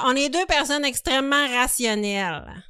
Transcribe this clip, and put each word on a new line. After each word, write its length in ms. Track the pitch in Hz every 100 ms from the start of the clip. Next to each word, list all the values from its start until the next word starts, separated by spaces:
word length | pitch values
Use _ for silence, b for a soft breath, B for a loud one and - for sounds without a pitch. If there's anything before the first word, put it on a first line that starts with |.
| 262
on 100 | 262
est 140 | 285
deux 160 | 302 359
personnes 400 | 311 277 294 285
extrêmement 640 | 247 - 269 269 285 285
rationnelles 1160 | 247 254 - 240 214 208 202 190 156 - -